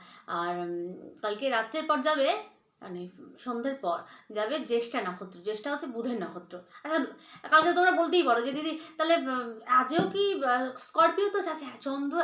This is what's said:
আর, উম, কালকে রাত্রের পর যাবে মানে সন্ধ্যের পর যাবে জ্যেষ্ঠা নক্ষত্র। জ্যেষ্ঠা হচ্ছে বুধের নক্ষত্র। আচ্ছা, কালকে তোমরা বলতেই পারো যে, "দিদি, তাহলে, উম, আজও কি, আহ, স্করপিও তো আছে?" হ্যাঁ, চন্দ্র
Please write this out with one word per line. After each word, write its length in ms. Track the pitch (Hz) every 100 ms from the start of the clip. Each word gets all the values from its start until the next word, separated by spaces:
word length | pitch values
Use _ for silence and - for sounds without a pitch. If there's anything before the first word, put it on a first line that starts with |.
| - - -
আর, 260 | 175 175 175
উম, 120 | 175 175 175 185 - -
কালকে 260 | 214 208 269
রাত্রের 360 | 233 226 311 311
পর 100 | 302
যাবে 260 | 294 302 277 427 - - _ _
মানে 180 | 196 175 180 - - -
সন্ধ্যের 380 | 254 233 262 269
পর 220 | 180 170 - - -
যাবে 240 | 208 220 302
জ্যেষ্ঠা 400 | 226 233 233 262
নক্ষত্র। 360 | 190 180 185 175
জ্যেষ্ঠা 260 | 190 214 285
হচ্ছে 180 | 285 294
বুধের 300 | 226 247 233
নক্ষত্র। 360 | 165 175 - 180 - -
আচ্ছা, 180 | 294 320 240 - - - -
কালকে 220 | 311 320
তোমরা 180 | 349 359
বলতেই 320 | 330 330 359
পারো 160 | 277 233
যে, 100 | 247
"দিদি, 220 | 277 311 311 -
তাহলে, 220 | - 320 339
উম, 280 | 262 254 233 220 -
আজও 340 | 262 262 330 -
কি, 140 | 381 403 330
আহ, 240 | 262 247 262 -
স্করপিও 480 | - 302 330 392 403
তো 80 | 403
আছে?" 240 | 349 311 269
হ্যাঁ, 140 | -
চন্দ্র 340 | 277 277 285 330